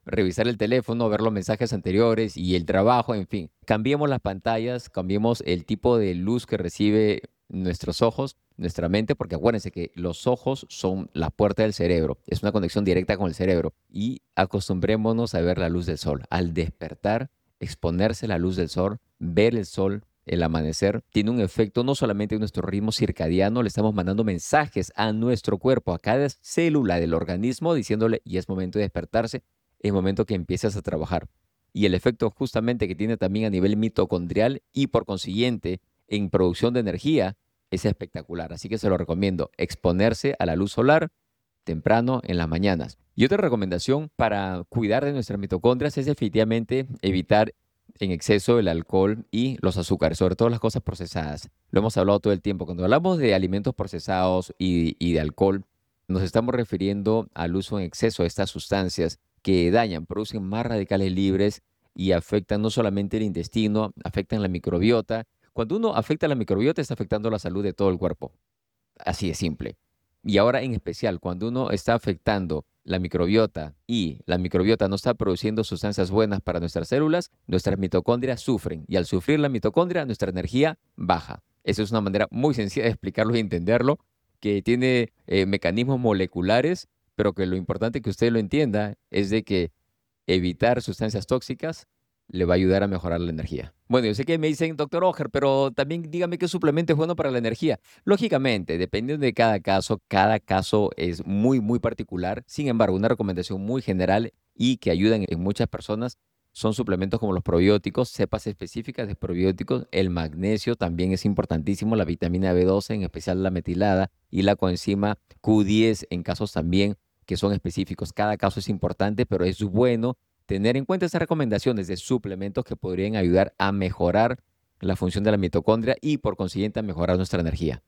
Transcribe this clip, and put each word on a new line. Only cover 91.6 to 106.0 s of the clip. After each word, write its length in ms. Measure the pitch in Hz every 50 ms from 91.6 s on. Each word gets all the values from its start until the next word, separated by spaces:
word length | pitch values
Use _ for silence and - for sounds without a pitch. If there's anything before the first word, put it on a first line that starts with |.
| - 160 160 - - _ _ _ _ _ _ _ _ -
le 180 | - 92 90
va 80 | 85 87
a 20 |
ayudar 260 | 92 92 92 92 98
a 60 | 101 98
mejorar 320 | 98 87 90 87 82 85
la 100 | 87 85
energía. 440 | 80 78 80 80 78 67 - - - _ _ -
Bueno, 180 | 120 127 120
yo 80 | 107 107
sé 100 | 104 135
que 140 | 156 165 165
me 80 | 151
dicen, 300 | 156 151 - 170 160 160
"Doctor 280 | 143 151 - - 170 185
Oger, 240 | 185 160 - 147 120
pero 420 | - 139 143 139 135 135 139 135
también 400 | 117 - 135 143 165 170 165 151
dígame 280 | 151 175 175 175 175 170
qué 100 | 180 165
suplemento 460 | - 175 160 151 143 165 170 160 170
es 20 |
bueno 180 | 151 160 170 175
para 160 | 160 156 139
la 60 | 127
energía". 420 | 120 117 110 117 - 165 156 120 - _ _ _ _ -
Lógicamente, 760 | - 202 196 240 220 - 131 135 131 113 98 85 - 82 85
dependiendo 480 | 92 - - 104 113 131 151 151 139
de 80 | 123 107
cada 260 | - 117 113 107 95
caso, 400 | - - 95 95 - - 113 95 - -
cada 320 | - 98 95 107 113 104
caso 500 | - - 95 95 90 - - 107 104 - -
es 300 | - 78 87 85 85 -
muy, 340 | - 98 101 110 127 135 127
muy 180 | 104 107 120 120
particular. 640 | - 117 - - 104 - 98 90 90 90 104 120 -
Sin 220 | - - - 147 139
embargo, 280 | 117 113 113 95 92
una 120 | 95 104 117
recomendación 520 | 120 - 110 98 90 87 90 - 98 95
muy 220 | 98 107 127 135
general 500 | - - 95 92 92 92 95 110 120 - - _ _ _ _
y 240 | - 117 127 131 -
que 120 | - -
ayuda 260 | 85 87 101 110 113
en, 100 | 107 95 -
en 120 | 82 85
muchas 280 | 90 98 101 - 117 -
personas 480 | - - - - 104 107